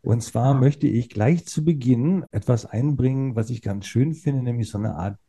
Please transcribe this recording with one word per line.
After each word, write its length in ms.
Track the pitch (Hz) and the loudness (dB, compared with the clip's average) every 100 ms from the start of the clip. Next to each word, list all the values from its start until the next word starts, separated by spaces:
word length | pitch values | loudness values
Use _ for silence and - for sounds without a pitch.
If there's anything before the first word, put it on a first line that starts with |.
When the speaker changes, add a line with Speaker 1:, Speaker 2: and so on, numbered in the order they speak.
Speaker 1:
Und 200 | - 117 | 0 -2
zwar 340 | - 117 127 135 | 0 0 2 4
Speaker 2:
Ah. 40 | |
Speaker 1:
möchte 280 | 131 - 151 | 4 2 0
ich 220 | 110 120 | 0 -2
gleich 360 | 104 110 170 - | 0 2 2 -2
zu 180 | - | -2
Beginn 600 | 156 151 123 117 143 185 - | 0 0 2 2 2 0 -2
etwas 340 | 104 - 117 - | -4 0 0 0
einbringen, 720 | 110 143 139 127 135 135 113 | -2 0 2 0 0 -2 -4
was 140 | 120 | -4
ich 100 | 117 | -4
ganz 240 | 107 101 - | -6 -6 -2
schön 260 | 117 147 160 | 0 0 0
finde, 260 | 151 139 | -2 -2
nämlich 260 | 123 120 113 | -2 -2 -4
so 80 | 101 | -4
eine 160 | 107 - | -4 -4
Art 220 | 95 101 | -6 -8